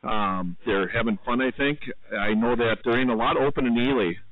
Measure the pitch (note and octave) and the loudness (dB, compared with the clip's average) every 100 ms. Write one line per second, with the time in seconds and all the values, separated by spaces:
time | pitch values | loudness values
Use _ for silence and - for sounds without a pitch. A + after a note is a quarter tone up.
0 | - A2 G2+ F#2 F2+ F2+ - G2 F#2+ A2+ | -2 0 0 0 -4 -6 -2 0 0 0
1 | A#2 G2+ - A#2+ C3 - C#3 D3 - - | -2 -2 -2 0 0 0 -2 -2 -8 -12
2 | - G#2+ G2+ A2 A#2 A#2+ A#2 G#2+ - A#2 | -8 -2 0 2 2 2 2 0 2 2
3 | B2+ A2+ A#2+ - C3+ C#3+ C3 A#2 B2 C3+ | 2 2 2 2 2 2 2 2 2 2
4 | F#2+ F2 - | 0 -2 -10